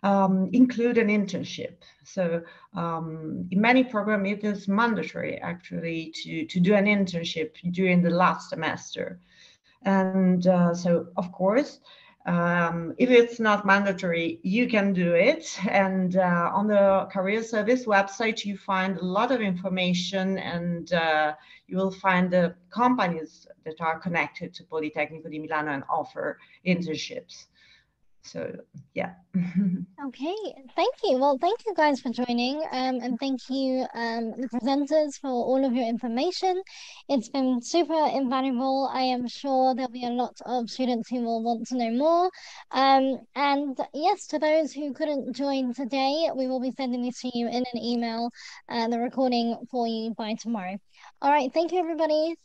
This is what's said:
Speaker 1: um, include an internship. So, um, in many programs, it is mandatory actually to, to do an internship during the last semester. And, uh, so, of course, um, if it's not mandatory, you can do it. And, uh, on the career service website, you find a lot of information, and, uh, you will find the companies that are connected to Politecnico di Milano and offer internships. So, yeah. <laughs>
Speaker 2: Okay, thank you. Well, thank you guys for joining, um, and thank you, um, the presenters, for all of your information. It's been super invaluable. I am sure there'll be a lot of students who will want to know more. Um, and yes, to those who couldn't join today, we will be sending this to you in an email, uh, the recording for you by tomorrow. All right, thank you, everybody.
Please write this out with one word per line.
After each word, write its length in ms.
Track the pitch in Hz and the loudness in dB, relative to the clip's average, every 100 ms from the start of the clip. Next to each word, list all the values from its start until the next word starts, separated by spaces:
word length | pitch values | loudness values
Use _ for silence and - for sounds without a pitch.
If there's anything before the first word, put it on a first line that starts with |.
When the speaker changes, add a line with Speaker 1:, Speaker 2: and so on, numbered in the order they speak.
Speaker 1:
um, 460 | 202 196 190 190 185 | 4 4 4 2 2
include 460 | 247 254 220 240 233 | 6 6 4 2 2
an 100 | 208 | 2
internship. 680 | 208 196 175 - - - - - _ | 2 0 -4 -8 -8 -10 -12 -20 _
So, 380 | - - 175 170 170 - - 190 | -12 -4 -2 -2 -6 -20 -14 -6
um, 720 | 170 165 160 160 156 - 180 | -4 -4 -6 -8 -8 -8 -2
in 100 | 185 | 2
many 240 | 226 254 254 | 6 4 4
programs, 420 | 214 202 208 196 | 0 0 0 0
it 160 | 202 | -2
is 240 | 208 202 196 | -4 -4 -2
mandatory 720 | 196 233 196 - - - - | 0 2 0 -4 -6 -8 -6
actually 760 | - 175 - 180 165 165 160 - | -8 -10 -8 -8 -6 -6 -8 -12
to, 220 | 160 160 156 | -8 -8 -4
to 140 | 185 | 2
do 140 | 180 | 4
an 120 | 208 196 | 4 4
internship 640 | 202 190 170 170 165 156 - 175 | 2 0 -2 -6 -6 -6 -6 -6
during 300 | 175 190 180 | 0 4 4
the 80 | 175 | 4
last 400 | 170 180 151 - | 4 2 2 -6
semester. 720 | - 156 - - - - - _ _ - _ _ _ | -6 -4 -4 -8 -8 -8 -10 _ _ -20 _ _ _
And, 600 | 196 196 190 190 185 185 180 | 0 2 2 4 4 4 4
uh, 280 | 180 175 | 6 4
so, 340 | 170 180 175 - - | 2 2 2 0 -6
of 160 | 180 | -6
course, 480 | - 185 226 294 - - - - _ - | 0 2 2 0 -6 -20 -20 -20 _ -2
um, 680 | 175 170 175 170 170 165 - | 0 2 2 0 -2 -6 0
if 120 | 254 | 6
it's 300 | 247 233 - | 6 6 2
not 260 | 220 202 196 | 2 2 4
mandatory, 760 | 196 202 185 185 170 165 165 | 4 4 -2 -2 -2 -2 -4
you 240 | 185 214 247 | -2 0 2
can 260 | 226 196 | 2 2
do 200 | 180 175 | 2 4
it. 440 | 170 214 330 - - 190 | 6 4 2 -4 -6 0
And, 480 | 202 190 190 185 185 | 2 2 2 2 2
uh, 360 | 180 175 170 | 2 2 2
on 140 | - 208 | 0 2
the 400 | 208 196 190 - | 4 6 4 0
career 300 | 196 185 220 | -2 -2 -2
service 440 | 226 226 208 254 240 | -2 -2 2 0 4
website, 600 | 196 196 - 226 226 202 | 2 2 -2 -4 -2 -6
you 120 | 196 | -8
find 400 | - 190 190 180 | -2 0 0 -2
a 60 | |
lot 280 | 180 190 247 | -2 0 0
of 100 | 254 | 0
information, 960 | 208 180 190 185 180 175 - 190 190 190 | 0 -2 -4 0 0 0 -2 -2 -2 -2
and, 540 | - 170 170 170 165 | -4 -6 -4 -6 -2
uh, 400 | 175 160 156 151 151 - - _ | 0 2 2 0 -2 -14 -20 _
you 100 | 180 | -2
will 140 | 190 | -2
find 380 | 185 196 180 180 | 0 2 4 4
the 240 | 180 170 - _ | 4 2 -2 _
companies 800 | - 247 247 185 160 156 - - - 160 | 0 2 2 0 -2 -8 -16 -20 -16 -14
that 160 | 156 | -6
are 180 | 160 165 | -4 -2
connected 540 | 185 170 151 - 175 - | -2 -2 -2 -6 -14 -14
to 80 | |
Politecnico 680 | - 160 151 156 151 160 160 | -8 -6 -4 -4 -6 -6 -12
di 80 | 151 | -10
Milano 320 | 156 156 151 | -6 -4 -4
and 120 | 139 - | -6 -4
offer 480 | 160 147 - 151 - _ _ 180 | -4 -4 -8 -8 -8 _ _ -2
internships. 840 | 175 175 151 - - - - - _ _ _ _ _ _ _ | -2 -2 -6 -6 -10 -14 -20 -20 _ _ _ _ _ _ _
So, 320 | - - - - - - - | -14 -10 -8 -10 -16 -20 -12
yeah. 200 | - - - _ | -8 -8 -8 _
<laughs> 80 | 185 175 185 196 185 180 - | -4 -2 0 0 -2 -6 -10
Speaker 2:
Okay, 320 | 285 240 285 415 403 - 262 - | -12 -6 -6 -4 -8 -12 -10 -2
thank 200 | 381 539 | -2 0
you. 140 | 403 254 | 0 4
Well, 180 | 277 262 | 4 2
thank 200 | 349 466 466 | 0 0 -2
you 100 | 339 | 2
guys 260 | 302 277 | 2 2
for 80 | 262 | -4
joining, 480 | 233 247 240 247 294 311 | -4 -2 0 -2 -2 -4
um, 280 | 254 262 254 | -2 -2 -2
and 160 | 240 240 | -4 -4
thank 200 | 277 254 - | -4 -6 -4
you, 360 | 262 269 262 262 | -4 -2 -2 -4
um, 380 | 226 233 226 226 | -4 -4 -4 -4
the 180 | 226 254 | -6 -6
presenters, 680 | 247 240 277 277 311 302 - | -2 0 0 2 2 2 -4
for 80 | 277 | -4
all 340 | 247 233 262 | -2 2 2
of 100 | 269 | 2
your 120 | 240 226 | 0 0
information. 760 | 233 247 233 330 359 381 370 381 - - - - | -2 -4 -2 -2 0 0 0 -4 -16 -20 -20 -2
It's 220 | 277 214 | -2 0
been 320 | 277 254 247 | 0 2 0
super 460 | 233 339 294 320 294 | 0 0 2 2 2
invaluable. 840 | 269 262 262 269 240 269 269 269 | 0 0 0 0 0 0 0 0
I 120 | 254 | 0
am 240 | 254 247 240 | 0 0 -4
sure 480 | - 277 262 262 254 | -6 -2 2 2 2
there'll 160 | 254 | -4
be 140 | 240 247 | -6 -4
a 40 | |
lot 260 | 240 240 - | -2 -4 -6
of 280 | - 247 226 | -4 -4 -4
students 360 | - 254 240 226 | -2 0 0 -2
who 140 | 247 | -4
will 220 | 233 233 | -2 -2
want 240 | 226 233 233 | -2 -2 -4
to 100 | 254 | -2
know 140 | 226 | 0
more. 400 | 233 302 339 370 - - - - | 2 4 4 2 -2 -20 -20 -6
Um, 480 | 254 269 269 269 247 - 254 | 2 6 6 4 -2 -8 -2
and 420 | 285 277 294 262 - | 0 0 -2 -4 -6
yes, 320 | 269 330 403 - | -2 0 0 -2
to 120 | 311 | -2
those 340 | 302 311 294 | 2 2 2
who 180 | 269 294 | -4 -8
couldn't 440 | 247 302 285 - 240 | -4 -4 -4 -4 -4
join 400 | 277 269 254 240 | -2 0 -2 -4
today, 540 | 269 269 269 294 330 254 | -4 0 0 0 -2 -2
we 120 | 262 | -2
will 120 | 262 | -2
be 140 | 254 - | -4 -4
sending 280 | 262 247 | -4 -2
this 180 | 247 247 | -4 -6
to 80 | 254 | -6
you 140 | 240 233 | -4 -2
in 160 | 240 254 | -2 -4
an 40 | 233 | -4
email, 540 | 220 240 233 226 240 - - - - | -4 -2 -2 -4 -6 -8 -20 -20 -8
uh, 180 | 240 226 | -4 -2
the 120 | 233 | -2
recording 560 | 247 - 254 240 233 226 254 | -2 0 0 2 0 -4 -6
for 180 | 247 233 | -4 -2
you 280 | 226 226 220 | -4 -6 -6
by 160 | 214 | -6
tomorrow. 440 | 226 220 226 180 196 _ _ - _ | -6 -4 -6 -6 -10 _ _ -20 _
All 100 | 277 | 2
right, 220 | 294 269 | 2 2
thank 180 | 320 330 | 0 0
you, 80 | 359 | 0
everybody. 560 | 330 311 320 302 320 330 | -2 0 2 2 0 -4